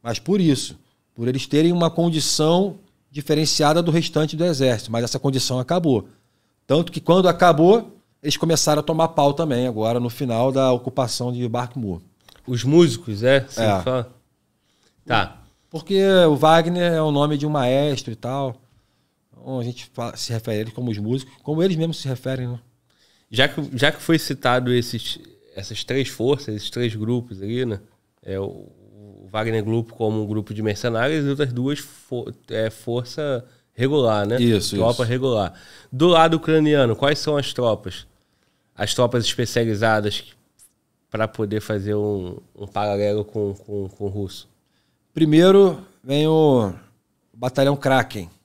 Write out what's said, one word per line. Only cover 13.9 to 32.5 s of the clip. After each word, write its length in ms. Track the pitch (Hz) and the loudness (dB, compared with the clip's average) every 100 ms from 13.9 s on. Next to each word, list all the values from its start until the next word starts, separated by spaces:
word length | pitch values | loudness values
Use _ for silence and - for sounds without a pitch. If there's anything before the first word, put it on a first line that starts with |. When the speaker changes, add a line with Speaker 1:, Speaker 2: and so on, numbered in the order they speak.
| 127 120 _ _ _ _ _ _ _ _ _ - | -4 -6 _ _ _ _ _ _ _ _ _ -2
Speaker 2:
Tá. 360 | 113 90 - - _ _ | -2 -2 -8 -20 _ _
Speaker 1:
Porque 320 | 160 - 196 196 190 165 | -14 -4 0 4 6 4
o 60 | 143 | 4
Wagner 580 | 156 165 165 175 175 | 6 4 4 0 0
é 80 | 165 | 0
o 100 | 156 | 0
nome 260 | 143 147 147 | 0 0 0
de 80 | 151 | -2
um 40 | |
maestro 640 | 151 123 135 147 127 - | 0 0 2 0 -4 -8
e 40 | 110 | -10
tal. 400 | 120 135 135 120 _ _ _ _ _ _ _ | -8 -6 -6 -10 _ _ _ _ _ _ _
Então 280 | _ 127 131 | _ -10 -8
a 40 | |
gente 260 | 120 120 - | -8 -10 -16
fa-, 240 | - 117 - | -10 -10 -10
se 160 | - | -8
refere 260 | 113 113 107 | -6 -4 -6
a 40 | |
eles 120 | 113 | -6
como 180 | 120 123 | -6 -6
os 60 | 104 | -6
músicos, 340 | 104 131 131 - | -4 -4 -6 -16
como 220 | - 156 | -6 -2
eles 120 | 190 160 | 0 0
mesmos 220 | 165 - | -4 -4
se 100 | 139 | -8
referem, 400 | 127 131 131 123 | -8 -6 -6 -6
né? 120 | 120 _ _ _ _ _ _ _ | -10 _ _ _ _ _ _ _
Speaker 2:
Já 180 | 110 143 | 0 0
que, 300 | - 135 127 | 0 -8 0
já 140 | 147 | 0
que 100 | - | -2
foi 180 | - 165 | 0 0
citado 520 | - 135 127 127 123 | 0 -4 0 0 2
esses, 480 | 123 120 113 - - - _ _ - | 0 -2 -8 -8 -12 -16 _ _ -16
essas 280 | 101 107 | -12 -12
três 260 | - 135 131 | -4 -4 -4
forças, 460 | - 117 143 - 107 | -2 -2 -2 -4 -8
esses 140 | - | -8
três 260 | - 120 107 | -4 -4 -4
grupos 460 | 107 123 120 95 | -4 -4 -4 -12
ali, 240 | 98 120 127 | -6 -4 -4
né? 140 | 101 - _ _ _ | -6 -12 _ _ _
É, 160 | - 95 | -10 -8
o, 40 | |
o 840 | 98 - 98 _ 104 104 104 101 95 | -8 -10 -20 _ -20 -20 -20 -20 -10
Wagner 320 | 107 113 110 | -6 -2 -2
Group 280 | 107 113 113 | 0 -2 -4
como 300 | - 110 110 | -4 -2 -2
um 60 | 104 | -4
grupo 260 | 107 101 | -6 -6
de 80 | 104 | -6
mercenários 640 | 107 101 123 113 127 160 143 | -4 -4 -4 -2 -2 -2 -2
e 40 | |
outras 220 | 139 139 | -2 -4
duas 280 | 120 131 147 | -2 -4 -6
fo-, 520 | - - _ 120 - 120 | -10 -20 _ -10 -10 -16
é, 200 | _ | _